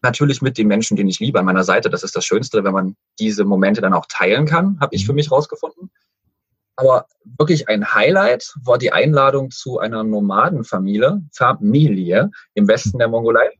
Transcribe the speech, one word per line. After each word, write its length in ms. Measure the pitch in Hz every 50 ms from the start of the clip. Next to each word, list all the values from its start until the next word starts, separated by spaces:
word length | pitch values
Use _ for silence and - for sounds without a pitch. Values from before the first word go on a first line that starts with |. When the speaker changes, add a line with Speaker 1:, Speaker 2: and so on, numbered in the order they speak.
| -
Speaker 1:
Natürlich 400 | 127 117 - 147 143 135 127 -
mit 140 | 131 127 -
den 100 | 110 104
Menschen, 280 | 101 107 113 - 104
den 120 | 98 101 95
ich 120 | 92 -
liebe, 180 | - 110 101 98
an 80 | 92
meiner 180 | 95 92 95 92
Seite. 260 | 92 92 - 117 107
Das 120 | 87 90 -
ist 120 | 95 -
das 100 | - -
Schönste, 380 | - - 104 - - - 110 95
wenn 80 | 98 95
man 240 | 95 95 95 98 _ _ _ _ -
diese 260 | 107 110 104 101 101
Momente 360 | 98 101 95 98 98 104 -
dann 140 | 98 95 95
auch 120 | 85 - _
teilen 380 | - - 95 92 104 131 151
kann, 320 | 151 156 170 180 196 202 160
hab 120 | 139 - -
ich 100 | 101 95
Speaker 2:
Mhm. 40 |
Speaker 1:
für 60 | 104 135
mich 160 | 143 151 147 131
rausgefunden. 580 | 139 151 - - - - - - _ 180 190 _ _ _ _ _ _ _ _ _ _ _ _ _ _ _ _ _
Aber 300 | - 131 131 127 117 - _ _ _ _ - 123 -
wirklich 300 | 151 156 175 147 117 -
ein 260 | 110 107 104 101 -
Highlight 600 | 110 110 139 180 190 196 160 123 123 - - - 147 123
war 140 | 123 120
die 160 | 123 123 110 -
Einladung 580 | 87 113 147 156 143 135 135 135 139 135 131
zu 280 | - - - 131 127 -
einer 260 | - 110 117 110 110
Nomadenfamilie, 1160 | 110 107 104 104 98 95 101 120 170 190 143 113 - - 98 95 98 101 104 117 139 190 208 170 147 _
Familie 1000 | - 131 123 120 - 107 104 113 143 156 147 104 95 92 85 90 104 147 208 - - - _ _
im 140 | 104 104 101
Westen 300 | 110 120 - 107 92 123
der 100 | 117 113
Mongolei. 400 | 113 117 117 113 117 113 127 - -